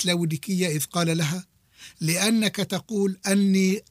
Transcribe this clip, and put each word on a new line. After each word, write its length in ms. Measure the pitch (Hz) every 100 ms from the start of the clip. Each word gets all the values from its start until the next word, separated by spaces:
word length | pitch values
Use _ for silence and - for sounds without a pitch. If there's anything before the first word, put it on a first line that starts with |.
لاوديكية 640 | 175 175 170 156 - 185 180
إذ 160 | 151
قال 340 | - 175 165 165
لها: 280 | 151 185 - _ _ - - -
"لأنك 560 | 160 175 208 226 208 -
تقول 640 | 190 185 - 208 196 190 196
أني 560 | 202 196 190 190 202 -